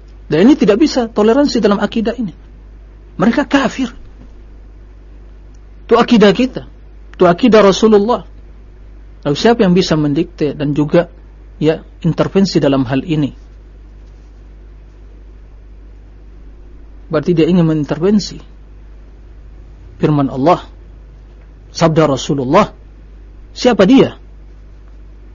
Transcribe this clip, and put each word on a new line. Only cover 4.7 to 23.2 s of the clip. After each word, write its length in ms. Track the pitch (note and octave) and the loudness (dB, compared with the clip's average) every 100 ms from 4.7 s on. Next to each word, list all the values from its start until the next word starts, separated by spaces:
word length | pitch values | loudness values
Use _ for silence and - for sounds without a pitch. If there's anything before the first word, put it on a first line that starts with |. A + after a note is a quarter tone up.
| - - - - - - - - - - - - | -20 -20 -20 -20 -20 -20 -20 -20 -20 -20 -12 -2
Itu 80 | A3+ | 0
akidah 320 | A#3 A#3 G3+ | 2 4 4
kita. 400 | F#3+ B3 C#3+ B2+ - - - - - | 2 -2 -6 -16 -20 -20 -20 -12 0
Itu 80 | F3+ | 0
akidah 400 | F3 B3 G#3+ G3 | 2 4 4 4
Rasulullah. 640 | - A3 G#3 G#3+ G#3+ - - - - - - - - - - D3 | 4 2 2 2 -4 -8 -20 -20 -20 -20 -20 -20 -20 -20 -10 -6
Lalu 80 | |
siapa 320 | C#3+ A3 A#3 F#3+ | 0 2 2 2
yang 80 | |
bisa 240 | F3+ F#3 D#3 | 2 0 0
mendikte 560 | D3 C#3+ F3 - D3+ | -2 -2 -4 -4 -6
dan 240 | D3 C#3+ D3 | -4 -4 -2
juga, 320 | D3+ F3 E3+ - - - - - | 0 0 -2 -6 -20 -20 -18 -4
ya, 240 | D3 D#3+ - - E3 | -2 -2 -6 -6 -4
intervensi 560 | D#3+ C#3+ G3 G3 F3 | -2 -2 0 0 0
dalam 240 | C#3+ C3+ A#2+ | 0 0 -2
hal 160 | C#3 | -4
ini? 320 | E3 D#3 B2+ - - - - - - - - - - - - - - - - - - - - - - - - - - - - - - - - - - - - - - | -4 -4 -4 -8 -20 -20 -20 -20 -20 -20 -20 -20 -20 -20 -20 -20 -20 -20 -20 -20 -20 -20 -20 -20 -20 -20 -20 -20 -20 -20 -20 -20 -20 -20 -20 -20 -20 -20 -20 -20 -8
Berarti 240 | D#3 C#3+ | -6 -2
dia 160 | E3 D#3 | 0 2
ingin 160 | F3+ | 2
mengintervensi 800 | D#3+ D#3 C#3 D3 F#3 G#3+ - - - - - - - - - - - - - - - - - - | 2 0 -4 -4 0 0 -2 -12 -20 -20 -20 -20 -20 -20 -20 -20 -20 -20 -20 -20 -20 -20 -20 -16
firman 320 | D#3 D3 C3+ | -8 -8 -8
Allah, 400 | A2 D3+ - - - - - - - - - - - - | -4 -2 -2 -6 -20 -20 -20 -20 -20 -20 -20 -20 -20 -14
sabda 320 | - E3 D#3 | -2 -2 0
Rasulullah. 720 | D3+ C3 - C#3+ B2+ F3+ G3 - - - - - | 0 -2 -4 -6 0 0 0 -4 -20 -20 -20 -20